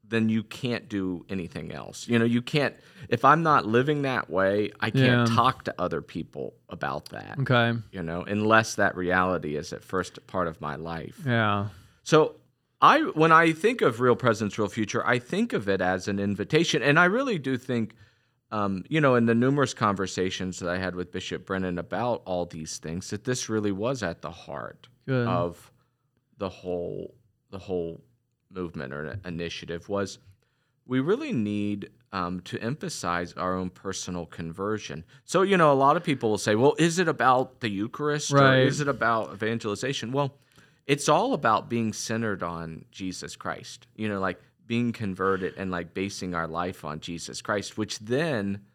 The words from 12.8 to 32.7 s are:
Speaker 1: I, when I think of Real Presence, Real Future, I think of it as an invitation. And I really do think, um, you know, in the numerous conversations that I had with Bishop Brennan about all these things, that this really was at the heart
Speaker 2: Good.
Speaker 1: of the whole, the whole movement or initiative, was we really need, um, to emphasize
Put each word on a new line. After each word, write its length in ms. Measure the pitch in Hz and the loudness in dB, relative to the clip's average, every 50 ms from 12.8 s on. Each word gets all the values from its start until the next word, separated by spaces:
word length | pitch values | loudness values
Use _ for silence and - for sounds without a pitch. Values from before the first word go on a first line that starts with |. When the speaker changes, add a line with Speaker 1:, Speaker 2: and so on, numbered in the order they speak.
Speaker 1:
I, 180 | 139 156 233 302 311 233 - | 6 6 8 6 2 0 2
when 180 | 151 160 165 | 4 6 8
I 200 | 160 160 170 165 | 8 8 8 6
think 280 | 160 156 - 220 254 233 | 2 2 0 0 2 4
of 180 | 214 147 113 113 | 2 2 2 4
Real 160 | 127 127 117 | 4 4 4
Presence, 440 | - - 123 110 104 113 101 - - | 6 4 2 2 2 -2 -4 -2 -2
Real 100 | 107 98 | -4 -2
Future, 360 | - 117 107 101 - 117 - | -2 -4 -4 -2 -2 -2 2
I 120 | 104 123 123 | 2 0 0
think 360 | - - - 190 233 233 - | 0 -2 -2 -2 -2 -2 -2
of 160 | 180 104 98 | -4 0 0
it 100 | 98 92 | 0 2
as 260 | 92 90 92 92 - | 2 0 0 0 -2
an 120 | - 101 98 | -4 -2 -2
invitation. 640 | 101 101 101 92 101 - - 156 175 - - 147 | -2 -2 -2 -4 -4 0 2 2 2 2 0 0
And 160 | 113 143 143 165 | 2 4 4 6
I 80 | 175 | 4
really 320 | 180 196 247 277 269 214 165 | 4 2 0 -2 -2 -4 -4
do 180 | 123 135 131 | -2 -4 -4
think, 380 | 120 - - 127 117 110 98 - _ - _ _ _ _ _ _ _ _ _ | -4 -4 -4 -2 -2 -2 -4 -8 _ -20 _ _ _ _ _ _ _ _ _
um, 320 | 110 107 101 98 98 92 - - | -4 -2 -2 -2 -2 -4 -6 -2
you 100 | 143 160 | 0 2
know, 140 | 151 135 127 | 4 6 6
in 100 | 120 117 | 6 4
the 100 | 117 117 | 4 4
numerous 380 | 117 123 131 139 147 135 113 | 4 4 2 2 2 0 0
conversations 840 | - - 120 107 98 95 95 92 - - 92 95 - - 92 92 87 - | 0 0 0 0 2 0 -2 -4 -2 -2 -2 -2 -2 -4 -6 -8 -6 -6
that 100 | 95 85 | -4 -4
I 80 | 87 | -2
had 180 | 92 92 90 87 | -2 -4 -4 -4
with 160 | 90 90 - | -6 -8 -6
Bishop 340 | - 95 - - 90 80 - | -8 -10 -8 -8 -10 -10 -6
Brennan 320 | - 95 95 92 90 90 87 | -6 -4 -2 -2 -2 -4 -4
about 420 | 82 - 87 95 117 123 113 - - | -6 -4 -4 -2 -2 -2 -2 -4 -4
all 180 | - 90 90 87 | -6 -4 -4 -4
these 320 | 82 - 82 78 80 - | -6 -8 -12 -12 -12 -12
things, 320 | - - 78 82 90 - - | -10 -8 -8 -8 -8 -8 -8
that 160 | 107 101 _ | -10 -8 _
this 240 | - 127 123 - - | -4 -4 -4 -4 -2
really 240 | 110 110 104 104 | -2 -2 0 -2
was 300 | 98 95 104 123 139 123 | -2 -2 -2 -4 -4 -2
at 180 | 107 85 85 _ | -4 -6 -6 _
the 100 | - 76 | -12 -14
heart 560 | 85 - - - 73 71 57 - - _ - _ _ _ _ | -14 -14 -16 -12 -10 -10 -10 -12 -14 _ -20 _ _ _ _
Speaker 2:
Good. 200 | - 135 127 120 | -2 -2 0 0
Speaker 1:
of 460 | 113 92 87 87 87 82 - - - _ _ _ _ _ _ _ _ _ _ _ _ _ | 0 0 0 0 -2 -6 -10 -20 -20 _ _ _ _ _ _ _ _ _ _ _ _ _
the 140 | _ 98 92 | _ -8 -8
whole, 640 | - - - 90 90 87 87 87 - - - - _ _ _ _ _ _ _ _ | -8 -8 -8 -6 -6 -4 -4 -6 -8 -8 -10 -12 _ _ _ _ _ _ _ _
the 80 | 98 95 | -16 -14
whole 440 | 92 98 92 87 85 82 82 - _ _ _ _ _ _ _ _ _ _ | -8 -4 -4 -2 -2 -4 -8 -12 _ _ _ _ _ _ _ _ _ _
movement 420 | 95 92 90 82 85 85 69 65 | -8 -8 -8 -6 -6 -8 -10 -8
or 260 | 67 73 78 78 - 101 90 | -8 -8 -8 -8 -8 -10 -10
initiative, 640 | 90 85 82 85 85 - - - 80 85 85 - - | -10 -8 -6 -6 -8 -8 -10 -10 -10 -10 -10 -6 -4
was 300 | 101 98 101 95 - - _ - - _ _ _ _ _ _ _ _ _ _ | -4 -2 -2 -4 -6 -16 _ -20 -20 _ _ _ _ _ _ _ _ _ _
we 140 | - 127 131 | -2 -2 -2
really 320 | 135 160 208 269 330 302 | 2 0 0 -2 -2 -4
need, 580 | 220 127 104 104 104 104 104 104 104 104 95 - _ _ _ _ | -2 -2 -2 -2 -2 -2 -2 -2 -4 -6 -8 -14 _ _ _ _
um, 260 | - 95 90 87 90 92 | -6 -6 -4 -4 -6 -8
to 180 | 90 - - - | -10 -10 -10 -6
emphasize 720 | - 113 | -6 -6